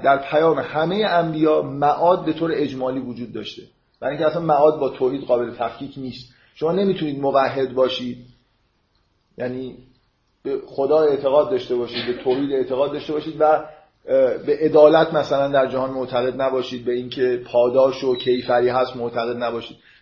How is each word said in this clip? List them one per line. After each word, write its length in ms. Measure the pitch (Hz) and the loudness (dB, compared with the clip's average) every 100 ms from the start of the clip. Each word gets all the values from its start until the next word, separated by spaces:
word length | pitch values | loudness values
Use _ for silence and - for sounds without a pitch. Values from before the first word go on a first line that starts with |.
در 140 | 139 139 | 2 2
پیام 400 | - 156 165 143 | 0 2 2 2
همهٔ 480 | 123 147 165 202 208 | -2 -2 -2 0 0
انبیا 540 | 175 165 156 156 156 | 0 0 2 2 2
معاد 640 | 139 139 143 147 170 185 | -2 -2 0 2 2 2
به 80 | 160 | 0
طور 180 | 156 165 | -4 -2
اجمالی 460 | 139 143 131 131 131 | -2 -4 -4 -6 -6
وجود 320 | 120 117 117 | -8 -10 -12
داشته، 300 | 107 101 - - _ _ _ | -12 -12 -16 -20 _ _ _
برای 160 | 131 147 | -8 -2
اینکه 140 | 156 | 0
اصلاً 120 | 170 | 0
معاد 360 | 165 147 151 156 | 0 4 4 4
با 100 | 135 | -2
توحید 360 | - 127 139 | -2 -2 -2
قابل 300 | 135 123 120 | 0 0 -2
تفکیک 400 | - 117 - 143 139 | -6 -8 -8 -14 -12
نیست. 380 | 131 117 - _ _ | -12 -12 -18 _ _
شما 180 | - 156 | -6 -2
نمیتونید 480 | 185 196 180 151 139 | 0 0 0 -4 -2
موحد 540 | 139 135 131 135 127 | 2 2 2 0 -2
باشید، 520 | 123 127 123 123 120 - _ _ _ _ _ _ _ _ _ _ - | 2 0 0 -8 -12 -16 _ _ _ _ _ _ _ _ _ _ -10
یعنی 400 | 123 127 127 123 - _ _ _ _ _ | -8 -8 -10 -14 -20 _ _ _ _ _
به 180 | - 135 - | -6 -6 -6
خدا 360 | - 139 156 | -2 2 4
اعتقاد 480 | 151 139 139 143 147 | 4 2 2 2 2
داشته 240 | 127 - | -2 -2
باشید، 320 | 123 117 120 120 | -4 -4 -6 -6
به 160 | 123 | -4
توحید 300 | 131 127 143 | -2 0 0
اعتقاد 400 | 135 127 127 143 | -2 -2 -2 -2
داشته 200 | 143 139 | -4 -6
باشید 240 | 151 160 147 | -6 -6 0
و، 40 | |
اه، 200 | 151 151 - - _ _ - 131 127 104 - | 2 2 -2 -18 _ _ 0 2 2 0 -2
به 120 | 147 | 0
عدالت 540 | 160 151 151 160 160 | 4 8 8 8 4
مثلاً 340 | 156 135 139 139 | 0 0 0 2
در 180 | 139 127 | 2 0
جهان 240 | 127 131 | -2 -4
معتقد 520 | 131 123 127 127 127 | -4 -4 -2 -2 -2
نباشید، 420 | 135 131 123 127 | -2 -2 -4 -6
به 80 | 120 | -4
اینکه 500 | 123 123 139 127 123 123 | -4 -4 -2 0 -2 0
پاداش 580 | 120 123 127 135 131 | 2 4 4 2 2
و 120 | 135 123 | -2 0
کیفری 520 | 127 127 123 123 123 | 0 0 2 2 2
هست 280 | 127 127 127 | 2 -2 -4
معتقد 460 | 117 120 117 120 | -6 -4 -4 -4
نباشید. 340 | 120 117 110 - _ _ | -6 -6 -10 -18 _ _